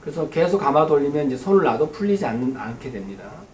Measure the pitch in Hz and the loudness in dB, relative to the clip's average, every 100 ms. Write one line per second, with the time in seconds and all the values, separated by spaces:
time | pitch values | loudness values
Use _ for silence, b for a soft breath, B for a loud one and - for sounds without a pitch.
0 | - 151 151 160 175 196 143 147 156 147 | -8 -6 -4 0 2 2 4 4 4 4
1 | 139 147 139 127 190 196 156 113 151 - | 2 0 -2 -2 4 4 4 0 -2 -2
2 | 202 196 127 113 127 131 110 117 135 110 | 0 0 0 -2 -2 -4 -10 -10 -10 -10
3 | 98 101 98 85 - | -12 -14 -16 -18 -20